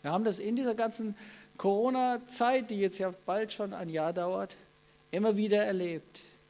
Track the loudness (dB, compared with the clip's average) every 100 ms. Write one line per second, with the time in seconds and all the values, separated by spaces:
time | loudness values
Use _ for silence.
0 | 0 2 2 0 -2 0 0 0 -2 -2
1 | -6 -6 -14 -20 -20 -2 0 2 2 2
2 | 2 0 -4 2 4 4 0 0 0 0
3 | -4 -4 -2 -2 -2 -4 -6 -6 -4 -2
4 | 0 0 -2 -2 -6 -10 -20 _ _ _
5 | _ 2 2 4 4 4 4 0 -2 -4
6 | -8 -20 -20 -20